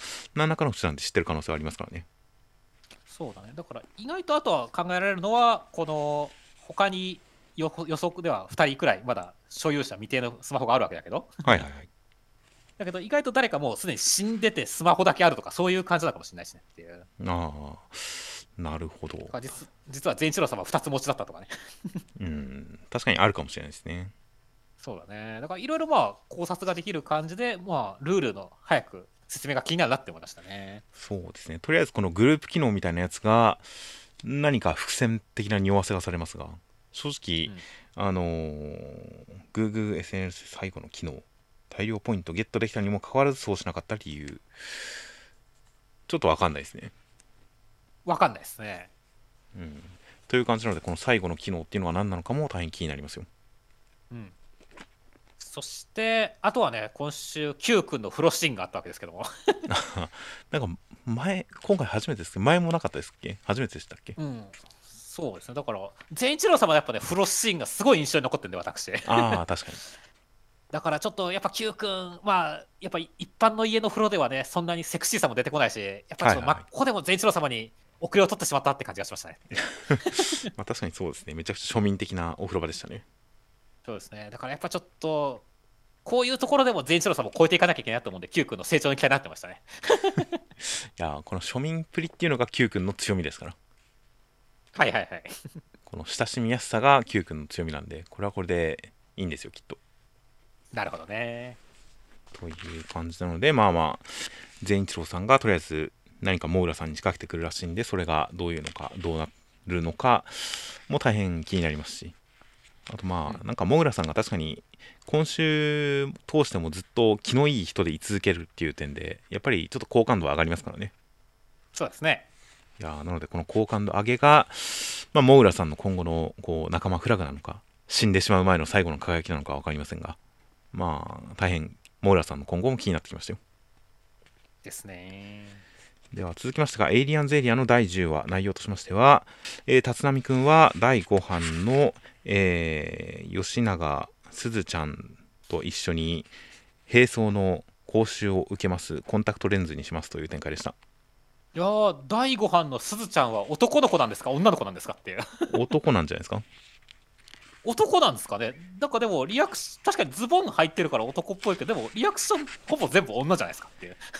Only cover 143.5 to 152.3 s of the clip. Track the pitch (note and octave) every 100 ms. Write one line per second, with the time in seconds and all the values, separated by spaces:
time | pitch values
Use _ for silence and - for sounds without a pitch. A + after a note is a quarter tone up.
143.5 | A#2+ A2+ F2 D#2 C#2+ - _ - - A#2+
144.5 | A2 F2 E2+ D2+ - - - - _ -
145.5 | E2 F#2 - - E2 D#2+ E2 - - -
146.5 | - _ _ - A#2+ B2 A2+ G#2+ G2+ F#2+
147.5 | E2 - _ - A2 A2 - G#2 F#2 -
148.5 | G2 F#2+ F2+ - D#2+ - G#2 G#2+ - G2
149.5 | G2 E2 C#2+ - E2 - D#2 D#2 D2 D2
150.5 | D2+ - - _ _ _ _ _ _ _
151.5 | E3 F#3+ G#3+ G#3 C#3+ C3+ G#3+ C4+